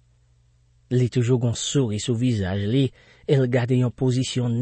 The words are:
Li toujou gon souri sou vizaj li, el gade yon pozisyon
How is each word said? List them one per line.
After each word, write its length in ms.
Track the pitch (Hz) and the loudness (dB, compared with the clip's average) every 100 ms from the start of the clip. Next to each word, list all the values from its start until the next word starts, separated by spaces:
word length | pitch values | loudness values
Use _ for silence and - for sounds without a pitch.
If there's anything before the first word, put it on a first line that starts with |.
| _ _ _ _ _ _ _ _ - 127 | _ _ _ _ _ _ _ _ -2 0
Li 140 | 123 | 0
toujou 280 | 127 117 127 | 0 2 2
gon 140 | 120 113 | 0 -4
souri 400 | - 147 120 104 | -2 -2 0 -2
sou 160 | - 113 | -4 -2
vizaj 480 | 127 110 92 101 101 | 0 0 -2 -2 0
li, 160 | 131 131 - - _ - | 0 0 -4 -20 _ 0
el 160 | 139 127 | 2 2
gade 240 | 123 120 127 | 0 2 2
yon 160 | 123 | 0
pozisyon 640 | - 131 123 127 127 120 117 | 0 0 0 -2 -2 -2 0